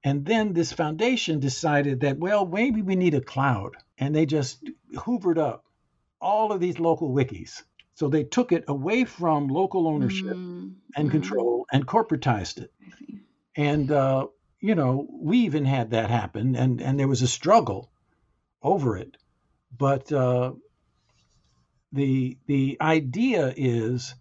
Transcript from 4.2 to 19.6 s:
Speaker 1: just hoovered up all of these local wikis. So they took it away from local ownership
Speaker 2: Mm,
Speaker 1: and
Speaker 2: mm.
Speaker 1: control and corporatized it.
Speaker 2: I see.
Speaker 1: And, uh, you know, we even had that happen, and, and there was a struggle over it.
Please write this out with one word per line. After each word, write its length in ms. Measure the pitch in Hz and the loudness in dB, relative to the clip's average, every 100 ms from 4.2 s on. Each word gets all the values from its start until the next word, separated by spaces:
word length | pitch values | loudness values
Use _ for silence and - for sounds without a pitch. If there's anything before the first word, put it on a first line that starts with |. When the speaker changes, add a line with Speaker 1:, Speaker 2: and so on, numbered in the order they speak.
| 156 | 2
Speaker 1:
just 360 | 151 131 - - - _ | 2 -2 -8 -16 -16 _
hoovered 440 | 123 - 240 180 165 | -12 -4 -2 0 2
up 260 | 147 110 _ _ _ _ _ _ | 0 -4 _ _ _ _ _ _
all 320 | 170 214 214 | -2 0 0
of 80 | 202 | 0
these 180 | 180 156 | -2 0
local 320 | 165 160 156 | 0 0 0
wikis. 520 | 131 127 98 92 - - _ _ | 0 0 -2 -14 -18 -20 _ _
So 140 | - 147 | -4 0
they 160 | 151 | 0
took 280 | 147 - 247 | 0 0 2
it 120 | 170 - | 0 0
away 360 | 143 139 226 | -4 0 0
from 440 | 254 - 170 151 143 | 0 -2 0 0 0
local 380 | 139 190 190 160 | 0 0 0 0
ownership 480 | 151 127 190 190 185 | 2 0 -2 -6 -8
Speaker 2:
Mm, 380 | 180 175 190 - _ 139 | -10 -12 -14 -16 _ -4
Speaker 1:
and 120 | 147 | 0
Speaker 2:
mm. 20 | |
Speaker 1:
control 560 | 156 - 127 120 120 - | 0 0 -2 0 -2 0
and 160 | 135 135 | -2 2
corporatized 720 | 208 226 147 135 110 87 - | 0 0 -2 0 -2 -2 -10
it. 100 | - _ - | -16 _ -20
Speaker 2:
I 100 | - | -20
see. 220 | - - _ _ _ - | -18 -18 _ _ _ -4
Speaker 1:
And, 340 | 147 151 135 | 0 0 2
uh, 340 | 147 135 135 143 _ _ _ | 2 2 0 -2 _ _ _
you 160 | 196 | 0
know, 320 | 202 131 131 143 | 2 2 0 -2
we 280 | - 151 240 | -8 0 2
even 240 | 226 151 135 | 4 2 2
had 240 | 135 113 | 0 0
that 180 | 113 107 | 0 2
happen, 440 | 117 104 - 120 123 | 0 -2 -2 0 2
and, 240 | 127 123 | 2 0
and 180 | - 139 | 0 0
there 100 | 139 | 2
was 120 | 131 | 2
a 40 | 123 | 0
struggle 640 | - 160 220 - 98 - _ _ _ _ _ _ _ | 0 4 4 4 -6 -10 _ _ _ _ _ _ _
over 340 | 135 190 135 98 | 0 2 2 -2
it. 200 | - - _ _ _ _ | -8 -18 _ _ _ _